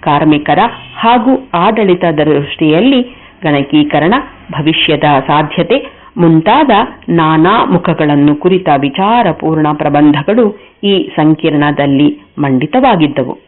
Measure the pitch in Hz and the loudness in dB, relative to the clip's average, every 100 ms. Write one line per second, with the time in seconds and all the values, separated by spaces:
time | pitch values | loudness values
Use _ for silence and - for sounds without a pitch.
0 | - 147 160 151 147 151 226 - - - | -2 0 2 0 0 0 0 -4 -20 -4
1 | 226 247 226 262 - 175 185 226 208 180 | 0 2 2 -2 -2 -2 0 0 0 0
2 | 180 156 151 143 143 - 160 156 240 269 | 0 0 0 0 -2 -4 0 2 2 0
3 | 247 - - - 160 147 143 151 147 151 | -2 -10 -20 -8 -2 -2 0 0 0 0
4 | 156 240 - - - 151 151 160 170 151 | 0 -2 -4 -18 -16 -6 -4 -2 -2 0
5 | 151 139 135 151 151 - 165 262 - - | 0 0 0 -2 -2 -4 -2 -2 -4 -18
6 | - - 170 160 160 247 277 208 247 - | -18 -2 2 2 2 2 2 2 0 -8
7 | - 170 160 160 170 220 254 180 180 160 | -4 0 2 2 2 2 0 0 0 -2
8 | 156 143 147 147 180 180 180 143 139 139 | 0 2 2 2 0 0 0 0 -2 -2
9 | 196 233 208 156 160 160 151 151 151 147 | 0 0 0 -2 -2 0 0 -2 -2 2
10 | 147 147 147 220 220 - - _ 202 196 | 2 2 0 0 0 -2 -18 _ -2 -2
11 | - - 156 156 160 151 147 143 143 135 | -2 -2 0 2 0 0 0 0 0 2
12 | 147 147 - - 147 127 147 254 262 202 | 0 0 -14 -6 -2 -2 0 0 2 2
13 | 151 - 131 - | 0 -2 -6 -8